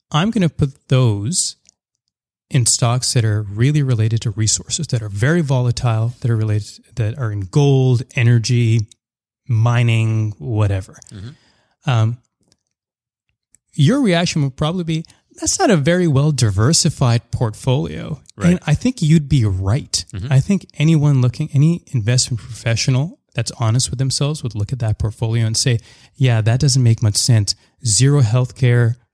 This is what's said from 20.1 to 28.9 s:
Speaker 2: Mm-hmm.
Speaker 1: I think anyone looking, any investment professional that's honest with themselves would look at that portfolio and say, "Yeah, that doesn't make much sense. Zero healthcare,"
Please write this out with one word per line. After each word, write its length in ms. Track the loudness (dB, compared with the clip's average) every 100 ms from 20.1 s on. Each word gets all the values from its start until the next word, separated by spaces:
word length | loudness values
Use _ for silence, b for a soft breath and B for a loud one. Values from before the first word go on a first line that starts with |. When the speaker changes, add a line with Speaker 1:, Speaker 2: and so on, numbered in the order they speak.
Speaker 2:
Mm-hmm. 180 | -12 0
Speaker 1:
I 80 | 0
think 260 | 2 -2 -4 -2
anyone 440 | 2 4 4 2
looking, 280 | 2 -2 -2
any 300 | 2 2 0 -4
investment 500 | -4 0 -2 -2 -6
professional 800 | -10 -8 -4 -2 0 0 -2 -8 _ -8
that's 160 | -8 -4
honest 300 | 0 0 -2
with 100 | -4
themselves 420 | -4 -2 -4 -4
would 120 | -8 -6
look 180 | -6
at 60 | -4
that 180 | -4 -2
portfolio 460 | -4 -4 -4 0 -2
and 100 | 0
say, 240 | 0 -2 B B B 0
"Yeah, 260 | 2 2
that 180 | 2 2
doesn't 240 | 2 4
make 180 | 4 4
much 120 | 2 0
sense. 400 | 2 2 2 -6 b b -4
Zero 360 | 2 4 4
healthcare," 760 | 4 2 -2 0 2 4 2